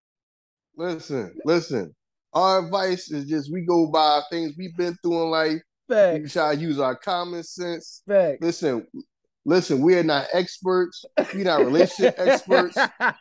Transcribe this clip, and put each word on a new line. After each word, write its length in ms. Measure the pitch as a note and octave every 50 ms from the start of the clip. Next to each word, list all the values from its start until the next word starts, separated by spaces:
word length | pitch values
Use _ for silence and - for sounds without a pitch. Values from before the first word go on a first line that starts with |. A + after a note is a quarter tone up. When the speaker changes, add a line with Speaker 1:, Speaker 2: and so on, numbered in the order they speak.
| _ _ _ _ _ _ _ _ _ _ _ _ _ _ _
Speaker 1:
Listen, 560 | D#3 E3+ F3+ E3 D#3+ - - C#3+ B2+ G2+ F2 - - -
listen. 500 | D3+ E3+ E3+ D#3+ - C#3+ A2 F2+ D2+ - _ _ _ _ _ _ _
Our 320 | - E3 F#3 F#3+ F#3+ F#3+ F3
advice 480 | E3 G3 G3 F#3+ F#3+ F3+ F3+ - -
is 160 | D3+ C#3+ C#3 C#3+
just 240 | D#3 D3+ C#3 D3
we 120 | E3 F#3 E3
go 220 | F3 F3 E3+ E3
by 360 | D3+ D#3 D#3+ D#3 D3+ D3 D3 C#3+ -
things 260 | E3+ E3+ E3 D3+ D3 E3+
we've 180 | F#3+ F3 E3+
been 200 | F3+ F3 F3 F3 - -
through 180 | E3+ E3+ E3
in 80 | E3 D#3+
life. 320 | D#3+ D#3+ D#3 D#3 D#3 E3+ - _ _ _ _ -
Speaker 2:
Facts. 320 | A#3 G#3+ G3 F3+ D#3+ D3+
Speaker 1:
We 80 | D3+ C#3
try 260 | - C#3+ D#3 D3+ D3
to 40 | D3
use 200 | E3+ D#3+ C#3+ C#3
our 160 | C3+ B2+ B2
common 480 | - - G#3 F3+ F3 F3 F3 F3 E3+ D#3+
sense. 580 | - - F#3 F3+ F3 E3+ - - - - - _ G3
Speaker 2:
Facts. 300 | G3+ G3 F3+ D3+ C3+ -
Speaker 1:
Listen, 460 | D#3+ E3+ E3 - E3+ C#3+ B2 A2+ - - - - - _ _ _ _ _ _ _ -
listen, 360 | C#3+ F3 F#3 E3+ - D3 B2+
we 120 | C#3+ F3+ F#3
are 60 | F3
not 240 | E3 D#3+ D3 C#3 - -
experts. 720 | - F3+ F3+ - - - F#3 F#3 F#3 F#3 F3+ F3 - - - - _ - - -
We 120 | F#3+ G3 G3
not 160 | F3+ D#3+ C#3+ C3
relationship 500 | B2 C#3+ D#3+ F3+ F3+ - G3+ A#3+ A#3+ -
Speaker 2:
<laughs> 40 | -
Speaker 1:
experts. 580 | F#3 B3+ C4+ - - F#3 C4 B3+ F3+ E3+ - B3+ B3 - - - A#3+ A3 - -